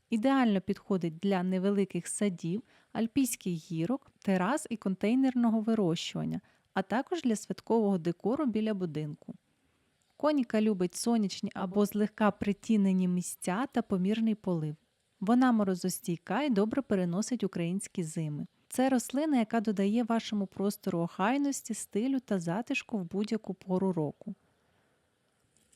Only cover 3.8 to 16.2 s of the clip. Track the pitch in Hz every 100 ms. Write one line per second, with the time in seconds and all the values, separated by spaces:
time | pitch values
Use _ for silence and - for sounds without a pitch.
3.8 | 175 269 - _ - 185 185 302 - 233
4.8 | 196 185 202 254 269 247 233 220 214 220
5.8 | 180 170 - 160 156 165 - _ _ 196
6.8 | - 226 - 349 254 208 - 190 - 226
7.8 | 202 185 165 - 196 285 277 214 220 202
8.8 | 180 147 151 151 - - _ _ _ _
9.8 | _ _ _ - 294 294 240 220 214 190
10.8 | 180 - 233 233 196 - 202 - 190 196
11.8 | 202 208 208 - 214 - 202 196 - 220
12.8 | 196 185 180 180 - - - 190 277 240
13.8 | - 190 185 226 226 208 190 170 151 151
14.8 | _ _ _ - 196 247 254 220 190 180
15.8 | 185 - - 165